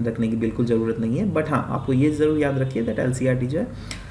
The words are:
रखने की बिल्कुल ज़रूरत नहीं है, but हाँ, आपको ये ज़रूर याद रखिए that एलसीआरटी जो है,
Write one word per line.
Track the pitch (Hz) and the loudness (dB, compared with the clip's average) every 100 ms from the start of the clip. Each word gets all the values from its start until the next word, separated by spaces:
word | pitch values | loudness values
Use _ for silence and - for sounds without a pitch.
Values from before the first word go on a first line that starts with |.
रखने | 113 110 113 | -4 0 0
की | 113 | 0
बिल्कुल | 113 110 120 | 0 0 2
ज़रूरत | 113 113 113 | 2 2 0
नहीं | 113 135 | 0 0
है, | 208 | 0
but | 156 151 | 0 0
हाँ, | 147 - | 0 0
आपको | - - | -4 0
ये | 131 147 | 2 4
ज़रूर | 147 151 156 | 4 2 2
याद | 143 135 | 2 0
रखिए | 131 - | -2 -2
that | 226 - | -2 0
एलसीआरटी | 131 127 127 127 127 | 0 0 0 0 0
जो | 143 | -2
है, | 247 - - - - | -4 -6 -10 -12 -12